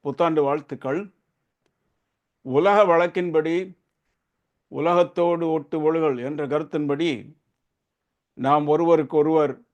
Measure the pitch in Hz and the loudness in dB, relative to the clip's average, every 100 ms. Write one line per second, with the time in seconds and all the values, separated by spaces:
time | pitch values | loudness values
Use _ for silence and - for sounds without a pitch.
0 | 143 135 170 156 139 151 143 120 131 156 | -8 -2 0 2 0 -2 -6 -12 -6 -6
1 | 202 _ _ _ _ _ _ _ _ _ | -8 _ _ _ _ _ _ _ _ _
2 | _ _ _ _ 131 135 185 202 196 170 | _ _ _ _ -4 0 2 4 4 4
3 | 175 175 175 160 156 170 190 - _ _ | 2 -2 -2 0 0 -2 -6 -14 _ _
4 | _ _ _ _ _ _ _ 135 160 175 | _ _ _ _ _ _ _ -4 0 2
5 | 175 180 170 170 165 160 147 160 156 165 | 2 0 0 0 -2 -4 -4 -2 0 0
6 | 156 123 131 151 143 151 156 160 147 143 | 0 -2 -6 -8 -4 -4 -4 -6 -4 -2
7 | 170 117 - - _ _ _ _ _ _ | -2 -4 -10 -20 _ _ _ _ _ _
8 | _ _ _ - 131 147 147 156 170 165 | _ _ _ -6 0 0 2 2 4 2
9 | 143 156 151 160 147 123 _ | 2 0 2 2 0 -4 _